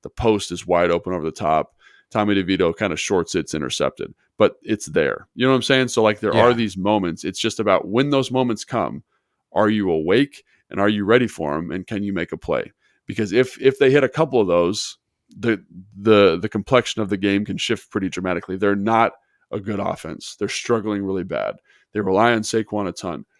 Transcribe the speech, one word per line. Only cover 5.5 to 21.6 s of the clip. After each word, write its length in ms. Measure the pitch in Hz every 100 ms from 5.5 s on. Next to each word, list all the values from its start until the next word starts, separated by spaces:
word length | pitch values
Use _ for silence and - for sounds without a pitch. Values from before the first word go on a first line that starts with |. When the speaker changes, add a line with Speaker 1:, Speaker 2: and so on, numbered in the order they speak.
Speaker 1:
what 60 | 131
I'm 40 |
saying? 240 | 123 131 123
So, 160 | -
like, 160 | 110 101
there 140 | 107
Speaker 2:
Yeah. 80 | 113
Speaker 1:
are 100 | 120
these 240 | 117 107 92
moments. 460 | 98 107 90 82
It's 160 | 90 -
just 200 | 113 -
about 280 | 104 92 90
when 220 | 113 143
those 180 | 139 127
moments 320 | 131 123 107
come, 400 | - 120 69 65 - _ _ _ _
are 160 | 80 107
you 200 | 107 95
awake 540 | 80 78 113 143 - _ _ _
and 100 | 92
are 80 | 104
you 140 | 104
ready 240 | 101 123 120
for 300 | - 73 76
'em? 140 | 87
And 160 | 90 -
can 160 | 104
you 100 | 101
make 180 | 95 87
a 60 | 80
play? 340 | - 71 - _ _ _ -
Because 260 | 101 101
if, 260 | 110 127 -
if 200 | 131 131
they 100 | 135
hit 120 | 143
a 60 | 131
couple 300 | 160 156 127
of 80 | 95
those, 500 | 87 87 107 - - _ _ _ 95
the, 280 | 117 101 - 87 95 98
the, 380 | 107 104 98 82
the 80 | 104
complexion 520 | 104 - 123 - -
of 80 | 101
the 80 | 101
game 260 | 101 101 104
can 120 | -
shift 320 | - 110 -
pretty 200 | 104 92
dramatically. 460 | 92 92 87 90 92
They're 180 | 101 101
not 380 | 104 113 110 - _ _ _
a 80 | 104
good 200 | 98 101
offense. 560 | 95 85 80 - - -
They're 100 | 101
struggling 560 | - - 113 104 104
really 200 | 98 95
bad. 320 | 92 60 50 -